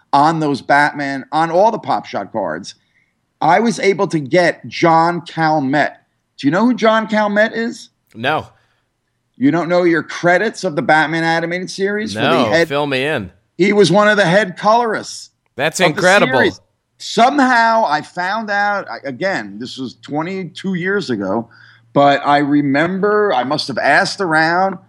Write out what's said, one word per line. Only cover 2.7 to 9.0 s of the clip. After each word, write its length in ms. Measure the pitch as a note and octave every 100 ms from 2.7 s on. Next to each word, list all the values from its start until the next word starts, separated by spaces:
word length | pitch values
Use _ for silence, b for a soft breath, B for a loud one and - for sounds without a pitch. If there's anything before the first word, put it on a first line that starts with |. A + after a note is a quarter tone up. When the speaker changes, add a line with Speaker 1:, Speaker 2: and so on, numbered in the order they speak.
| - _ _ _ _ _ -
Speaker 1:
I 180 | D3+ F#3+
was 200 | A#3 -
able 280 | G3 G3 F3+
to 120 | D#3+
get 480 | C3 F3+ E3+ - A#2
John 540 | - E3 E3 E3+ F3
Calmette. 720 | - D#3+ D#3+ D#3 C3+ D3 A#2 - _ _ _ -
Do 100 | E3+
you 40 |
know 140 | F3 A#3+
who 80 |
John 340 | G#3+ A3 A3 G#3+
Calmette 480 | G#3+ G#3 G3+ A3 A3
is? 340 | A#3 - - _ _
Speaker 2:
No. 340 | A2 B2+ D3+ - _ _ _ _ _